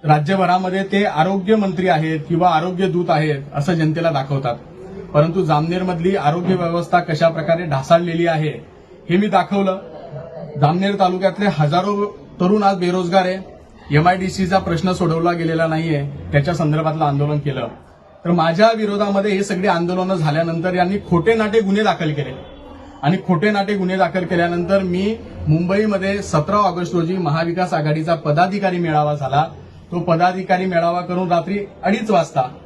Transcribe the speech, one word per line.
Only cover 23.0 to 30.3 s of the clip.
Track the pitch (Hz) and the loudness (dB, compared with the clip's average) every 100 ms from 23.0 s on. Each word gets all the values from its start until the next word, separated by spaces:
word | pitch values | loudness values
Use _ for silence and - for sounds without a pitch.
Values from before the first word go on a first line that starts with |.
आणि | 143 180 - | 0 0 0
खोटे | 175 214 | 0 2
नाटे | 202 196 208 | 0 0 -2
गुन्हे | 185 190 | -2 0
दाखल | 190 190 | 0 0
केल्यानंतर | 170 175 170 175 170 196 | -2 0 0 0 0 0
मी | 190 180 196 226 - - - | 2 0 -2 -4 -8 -8 0
मुंबईमध्ये | 156 175 196 214 196 190 202 | 0 2 0 0 0 -2 -4
सतरा | - 160 147 208 | -2 -2 0 2
ऑगस्ट | 202 170 175 | 2 0 -2
रोजी | 175 160 190 | -2 0 -2
महाविकास | 170 160 170 165 185 | 0 0 -2 -2 -2
आघाडीचा | 156 151 151 156 | 0 0 -2 0
पदाधिकारी | 160 151 147 170 202 196 180 | -2 0 2 2 0 -2 0
मेळावा | 170 151 147 | 0 2 0
झाला. | 147 135 143 135 - - - - | -2 -2 0 -2 -4 -20 -20 -8
तो | 175 | -6
पदाधिकारी | 160 165 180 | 0 2 2